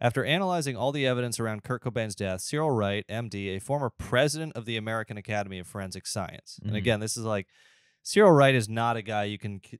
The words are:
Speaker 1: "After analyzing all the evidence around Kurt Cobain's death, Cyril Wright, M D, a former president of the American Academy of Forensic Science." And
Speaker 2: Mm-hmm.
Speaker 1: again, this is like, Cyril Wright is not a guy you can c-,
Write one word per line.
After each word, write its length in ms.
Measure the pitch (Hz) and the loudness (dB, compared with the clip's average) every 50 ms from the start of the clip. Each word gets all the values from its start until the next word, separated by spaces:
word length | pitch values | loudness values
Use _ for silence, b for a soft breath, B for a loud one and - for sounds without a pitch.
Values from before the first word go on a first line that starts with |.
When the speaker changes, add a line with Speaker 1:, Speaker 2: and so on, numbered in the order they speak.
Speaker 1:
"After 240 | 123 120 - 139 104 | 0 0 2 2 2
analyzing 520 | 131 160 190 196 185 175 165 143 139 120 | 2 2 2 2 0 0 0 -2 -4 -4
all 140 | 95 123 143 | -2 -2 -2
the 140 | 139 147 135 | 0 2 2
evidence 320 | 127 123 123 123 120 113 - | 2 2 0 -2 -2 -2 -4
around 220 | 113 110 107 101 | -4 -4 -4 -6
Kurt 200 | - - 127 - - | -6 -6 -6 -4 -4
Cobain's 300 | 123 104 120 110 107 98 | -4 -2 -2 -4 -4 -4
death, 240 | - 101 95 92 90 | -4 -4 -4 -4 -4
Cyril 300 | - - 147 151 160 151 | -6 -4 -2 0 2 2
Wright, 320 | 127 110 101 98 101 107 - - | 2 4 2 2 0 -2 -4 -4
M 200 | 104 117 120 101 | -6 -6 -6 -6
D, 200 | 101 101 98 95 | -6 -6 -4 -4
a 100 | 95 95 | -6 -6
former 300 | - - 143 147 135 110 | -4 -4 -4 -2 -2 -4
president 640 | - - - - 123 127 147 147 147 156 160 156 - | -6 -8 -4 0 2 4 4 4 2 -2 -6 -8 -8
of 80 | 117 107 | -8 -6
the 120 | 117 113 | -6 -6
American 400 | 110 107 110 110 113 107 - 110 | -4 -4 -2 -4 -4 -4 -6 -10
Academy 440 | 104 - 110 107 104 101 95 95 90 | -12 -6 -4 -4 -2 -2 -4 -8 -10
of 60 | 85 - | -10 -10
Forensic 380 | - 101 95 92 92 92 - | -10 -10 -8 -8 -10 -12 -10
Science." 520 | - - 107 87 - - - - - - - | -8 -6 -6 -6 -6 -10 -16 -18 -20 -18 -8
And 100 | - 107 | -6 -4
Speaker 2:
Mm-hmm. 60 | 107 | -4
Speaker 1:
again, 240 | 110 95 123 110 104 | 0 2 2 2 2
this 160 | 110 107 - | 0 -4 -6
is 80 | 120 113 | -6 -4
like, 220 | 113 107 98 - b b b b b b b b b b b | -2 -2 -2 -4 b b b b b b b b b b b
Cyril 300 | _ - - 202 214 185 | _ 2 6 8 10 10
Wright 220 | 160 139 139 135 131 | 10 10 8 8 6
is 140 | 120 104 107 | 4 2 0
not 280 | 113 113 120 117 117 | -2 0 0 0 0
a 60 | 113 | -2
guy 220 | 98 113 107 104 104 | -4 -2 -2 -2 -2
you 140 | 104 104 - | -2 -4 -6
can 220 | - 104 101 92 - | -8 -8 -10 -10 -12
c-, 140 | - 123 | -16 -20